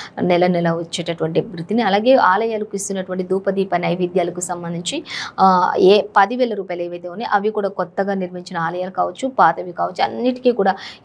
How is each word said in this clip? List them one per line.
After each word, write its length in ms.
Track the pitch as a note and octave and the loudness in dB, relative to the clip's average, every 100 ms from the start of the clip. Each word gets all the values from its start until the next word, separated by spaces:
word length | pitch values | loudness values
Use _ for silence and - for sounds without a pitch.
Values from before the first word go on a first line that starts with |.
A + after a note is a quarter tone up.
| - - | -12 -4
నెల 260 | F3 F3 F3+ | 2 4 4
నెల 240 | F3 E3+ | 2 0
వచ్చేటటువంటి 680 | E3+ E3+ - E3+ E3+ D#3+ D#3+ | -2 -4 -6 -6 -4 -2 -2
వృత్తిని. 420 | - E3+ E3+ A3 | -2 -8 -4 0
అలాగే 320 | G#3+ G3+ A3+ | 2 2 4
ఆలయాలకు 560 | C4 G#3+ G3 A3+ G#3+ G#3+ | 6 6 4 0 -4 -6
ఇస్తున్నటువంటి 500 | G3 - F#3+ F#3 F#3 | -6 -6 -6 -4 -6
ధూపదీప 520 | F3+ F#3+ G3 F#3+ F#3+ F3 | -2 -2 0 -2 0 0
నైవేద్యాలకు 640 | F3 F3+ F3+ F3+ F3 F3 | 0 0 0 0 -2 -4
సంబంధించి, 640 | - F3 E3+ F3 F3 C#4+ - - - - | -6 -6 -6 -6 -6 -8 -8 -10 -8 2
ఆ, 320 | F#3+ F#3 - - | 4 6 2 4
ఏ 240 | F#3+ G#3 G3+ G#3 | 6 6 4 2
పది 200 | G3 B3 | 2 2
వేల 180 | A#3+ | -2
రూపాయలు 280 | G3+ F#3 F3 | -2 -6 -6
ఏవైతే 260 | F3 F3 F3 | -6 -8 -10
ఉన్నాయో 260 | F3+ A#3 | -10 -2
అవి 160 | G3+ G3+ | 0 0
కూడా 180 | G#3+ G3 | -2 -2
కొత్తగా 460 | G3 E3+ - G3 | -4 -4 -4 -2
నిర్మించిన 440 | G3 F3+ F3+ F3+ F#3 | -2 -4 -8 -8 -6
ఆలయాలు 320 | E3 F3+ F#3 | -4 -4 -6
కావచ్చు, 380 | F#3 F3+ F3 C4 | -4 -4 -4 -4
పాతవి 440 | C4 E3+ E3+ F3+ | 4 4 4 -4
కావచ్చు, 320 | E3+ F3 F#3 | -4 -4 0
అన్నిటికీ 480 | - A3 B3 B3 B3 | -2 0 -2 2 2
కూడా 240 | A#3+ F#3+ F#3+ - - | 2 2 0 -8 -6